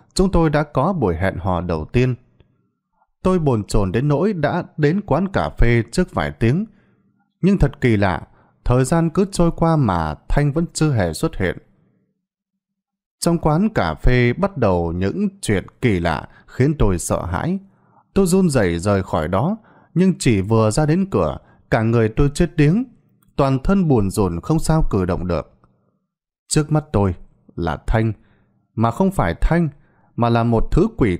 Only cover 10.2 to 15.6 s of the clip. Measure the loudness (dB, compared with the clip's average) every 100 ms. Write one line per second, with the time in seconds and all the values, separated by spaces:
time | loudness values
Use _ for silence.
10.2 | -2 0 0 0 -4 -2 0 0 0 -2
11.2 | -6 -2 -4 -4 _ _ _ _ _ _
12.2 | _ _ _ _ _ _ _ _ _ -6
13.2 | -2 0 2 2 0 0 -2 0 2 4
14.2 | 2 0 -4 0 0 2 0 -2 -4 -2
15.2 | -4 -4 -4 -2